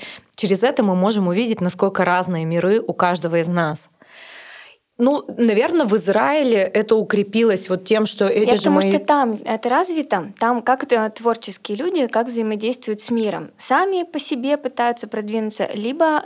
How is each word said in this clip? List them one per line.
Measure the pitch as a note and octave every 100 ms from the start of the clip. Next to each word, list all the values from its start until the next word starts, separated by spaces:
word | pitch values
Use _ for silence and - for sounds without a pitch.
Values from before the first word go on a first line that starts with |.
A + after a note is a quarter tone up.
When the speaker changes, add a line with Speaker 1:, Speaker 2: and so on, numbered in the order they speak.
| - - _ -
Speaker 1:
Через | G3 F#3+
это | A#3+ C4+
мы | G3+ F#3
можем | G3 G#3+ F3+
увидеть, | F3+ A#3+ A3
насколько | F3+ - G3 G3 F3
разные | F3+ F#3 E3+ D#3+
миры | E3+ F#3 A3+
у | A3+
каждого | - F3+ F3 E3 E3+
из | E3
нас. | F3 D#3+ D#3 - _ _ - - - - - - _ _ -
Ну, | B3 D4 - -
наверно, | A3+ G3+ D#4 E4+ A#3
в | G#3
Израиле | E3+ G#3 C4+ D4+ C4 G#3+
это | F#3+ G#3 G#3+ A3
укрепилось | G3+ G#3 G3+ A3 A3+ F#3+ F#3
вот | F#3 -
тем, | G#3+ G#3+
что | - G3
эти | G#3+ G#3+
Speaker 2:
Я | G#3+
Speaker 1:
же |
Speaker 2:
потому | G3 -
Speaker 1:
мои | -
Speaker 2:
что | D4
там | D4+ C#4+ B3 G#3+
это | - A3 A#3+
развито, | C4+ F#4 D#4+ C#4 F#3+ F3+ -
там | A3+ B3
как | A#3 C#4
это | C#4+ A#3+ G#3+
творческие | A3 A#3 A3+ G#3 F3+ - G#3
люди, | F4 F4+ A#3
как | A3+ B3
взаимодействуют | A#3 A3 G#3+ A3 B3+ - G#3
с | -
миром. | A#3 G#3+ E3 D#3 -
Сами | - C#4 G4 F#4
по | F4 D4
себе | - B3+ C4+ C#4+
пытаются | C#4 B3+ A#3+ A#3 G#3+
продвинуться, | G#3+ G#3 A3 G#3+ G#3 -
либо | G#3 A3+ D4+ D#4+ D4+